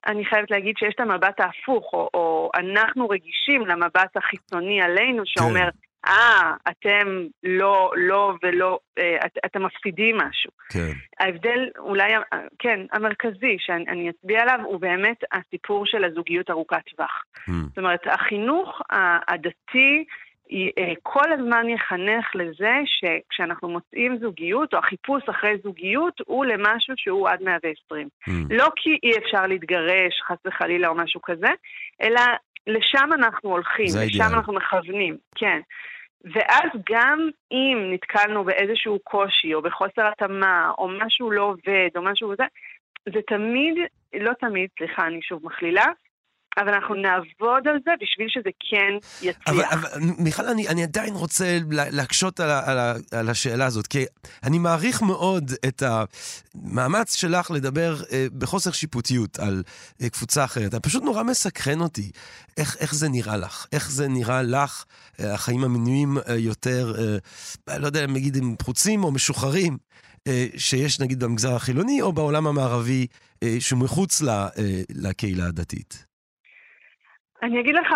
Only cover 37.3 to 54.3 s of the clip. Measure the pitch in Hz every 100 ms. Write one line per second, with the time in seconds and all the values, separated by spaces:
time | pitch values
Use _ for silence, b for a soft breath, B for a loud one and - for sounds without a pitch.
37.3 | - _ 254 269 247 190 185 - 208 208
38.3 | 214 180 - 202 220 226 202 - 202 196
39.3 | - 160 156 165 - 190 - 214 214 196
40.3 | 196 190 180 165 - 185 190 220 - 240
41.3 | 208 202 185 - 196 180 175 185 202 220
42.3 | 202 262 B B B _ - - 196 202
43.3 | 208 214 240 311 330 349 - _ - 214
44.3 | 247 240 190 185 - 165 - 165 165 -
45.3 | 165 160 - 170 185 262 339 _ _ _
46.3 | _ _ - 202 202 190 202 196 185 165
47.3 | - 226 254 262 294 311 339 - - 220
48.3 | 262 196 - - 208 196 202 B B 180
49.3 | 170 - 151 180 160 160 147 165 170 165
50.3 | - 233 226 190 170 170 208 214 196 165
51.3 | - 180 175 156 151 143 143 127 - 185
52.3 | 180 160 143 131 131 120 117 - 113 113
53.3 | 117 131 117 131 110 - 139 127 - B